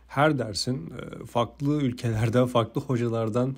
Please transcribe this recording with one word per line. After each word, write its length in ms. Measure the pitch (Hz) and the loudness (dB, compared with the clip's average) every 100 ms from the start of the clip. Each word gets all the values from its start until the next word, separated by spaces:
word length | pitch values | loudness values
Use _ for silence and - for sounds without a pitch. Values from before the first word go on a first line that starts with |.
| _ | _
Her 320 | 135 156 143 | 2 4 4
dersin, 520 | 110 95 - 135 165 | -2 -4 -4 -4 -6
e, 340 | - - - | -12 -12 -12
farklı 580 | 123 120 117 - 139 151 | -4 -2 -2 -2 0 2
ülkelerden, 640 | 135 - 120 110 110 117 123 | 0 0 -2 0 2 4 4
farklı 340 | 120 110 - | 2 0 -4
hocalardan 760 | 135 123 120 113 113 113 131 | -2 0 0 0 0 0 0